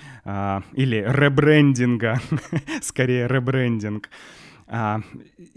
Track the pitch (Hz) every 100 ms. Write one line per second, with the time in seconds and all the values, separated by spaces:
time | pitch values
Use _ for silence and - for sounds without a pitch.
0 | - - - 98 98 98 - - 131 110
1 | 101 131 143 135 143 151 143 123 123 117
2 | 113 117 - 127 - 160 - 311 - -
3 | 127 123 120 131 123 131 123 113 107 107
4 | - - - - - - - 113 107 107
5 | - - - _ 175